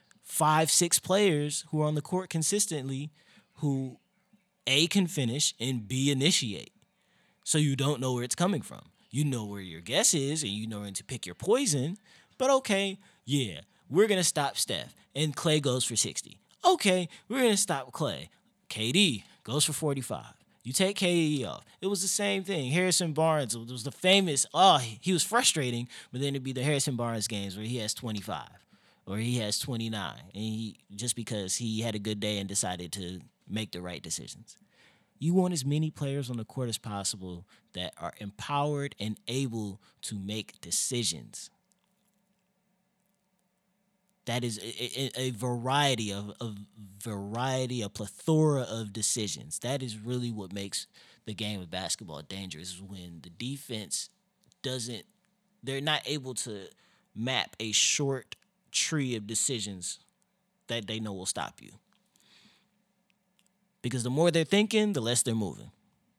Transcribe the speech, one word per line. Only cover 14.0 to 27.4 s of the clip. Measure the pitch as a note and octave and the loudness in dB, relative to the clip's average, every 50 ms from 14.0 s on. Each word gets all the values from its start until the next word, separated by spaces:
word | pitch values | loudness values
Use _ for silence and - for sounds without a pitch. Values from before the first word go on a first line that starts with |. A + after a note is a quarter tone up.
| G#3+ G#3+ | 6 6
gonna | G3+ F#3 F3 | 6 4 4
stop | - - D#3 C#3+ C#3 - - | 2 2 2 0 0 0 -2
Steph, | - - G#2 D#2+ - - - _ _ _ - | -2 -2 -2 -4 -4 -6 -12 _ _ _ -2
and | D3 D#3 D3+ C#3 | 0 0 0 0
Klay | - - E3 D3+ D#3 D3 | 0 2 4 4 4 4
goes | C#3 B2 C3 - | 2 2 2 0
for | - A#2 | 0 0
sixty. | G#2+ - G2+ - - - - - - _ _ _ _ - | 0 0 0 -2 -6 -8 -10 -12 -20 _ _ _ _ 4
Okay, | F4+ F#4+ D#4 - G3+ F#3 F#3 F3+ - - - - - | 6 6 6 6 4 4 4 2 -2 -6 -12 -10 -4
we're | G#3+ C4+ B3+ | 0 4 4
gonna | A#3 G#3 | 6 6
stop | G3+ - - E3 C3+ C3 C3 - | 4 2 2 0 -2 -4 -6 -4
Klay. | - D#3+ B2 E2 C2 D#2 - _ _ _ _ _ _ _ - | -2 -2 0 -2 -2 -8 -12 _ _ _ _ _ _ _ -8
K | - A2 A2 A#2 | -4 -2 0 2
D | C3+ F#3+ G#3 F3 A#2+ G2 - - - _ - | 4 6 6 4 4 0 -4 -10 -20 _ -6
goes | - A#2+ D3 D3 | -2 0 2 2
for | - D3 | 2 0
forty-five. | - D#3+ D3+ C#3 C3+ B2+ - G#2+ C2+ - - - _ _ _ _ _ - | 0 0 0 0 -2 -2 -4 -6 -8 -8 -12 -18 _ _ _ _ _ -8
You | A#2+ C3 | -2 0
take | - F#3+ G3 G3+ | 2 2 2 2
K | - G3 F3 F3 | 2 2 2 4
D | E3+ E3 D3+ D3+ C#3 A#2 | 4 4 2 2 0 -2
off. | F2 B1 - - - - _ | -4 -6 -8 -12 -18 -12 _
It | - | -4
was | G3 G3+ F3+ F#3 | -2 -2 0 0
the | F#3+ | 0
same | - - G#3 G3+ G3 G3 F#3 | 0 0 0 0 0 -2 -2
thing. | F#3+ G3 E3 C3+ B2 C#3+ | -2 -2 -2 0 0 2
Harrison | F3 F#3 F#3 E3 - F3+ E3 D3 | 2 4 4 4 2 2 2 2
Barnes, | D3 D#3+ E3 D#3 D3+ C3+ A2 A2 | 4 4 4 4 4 2 0 -4
it | A#2+ A#2 A#2 | -6 -6 -8
was | B2+ A#2+ A2 | -8 -8 -8
the | C#3+ - | -8 -6
famous, | - - F#3 F#3+ G3+ G3 E3+ C#3+ C3+ - - - | 0 4 6 8 8 6 4 2 2 0 2 4
oh, | D#3 F#3 G3 E3+ C#3 | 8 8 10 10 8
he | B2 A2+ A2 - - F3 F#3+ | 6 0 -6 -4 0 2 2
was | D#3+ - | 2 2
frustrating, | - A3 A#3+ - - - D#3+ C3+ B2 A#2+ A#2 B2 - - - - - | 2 2 4 4 4 4 2 2 0 0 -2 -4 -6 -8 -14 -14 -10
but | - B2+ | -6 -2
then | C#3 C#3 | -2 0
it'd | C#3 C#3 B2+ | -2 -2 -4
be | C3 B2+ | -4 -2
the | B2+ B2+ | 0 2
Harrison | D3 D3+ C#3 - - C3 | 2 2 2 2 0 0
Barnes | A#2 A#2+ A#2 A2+ A2 G#2 - | 0 0 0 0 -2 -2 -2
games | A2 G2+ | -2 -4